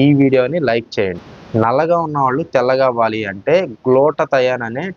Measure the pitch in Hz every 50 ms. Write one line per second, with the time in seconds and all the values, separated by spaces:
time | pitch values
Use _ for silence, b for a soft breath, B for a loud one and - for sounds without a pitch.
0 | 135 143 147 139 139 135 131 127 123 127 156 180 151 120 117 120 113 - - 120
1 | 104 95 90 87 - - - - - - - 110 110 117 123 139 160 165 170 170
2 | 165 156 147 143 135 131 127 143 165 - - 135 120 127 131 131 135 131 120 117
3 | 113 113 110 110 107 101 95 98 98 - 156 185 185 147 - - - 131 127 131
4 | 139 151 147 - 160 147 - 135 127 127 127 123 120 113 113 135 165 190 180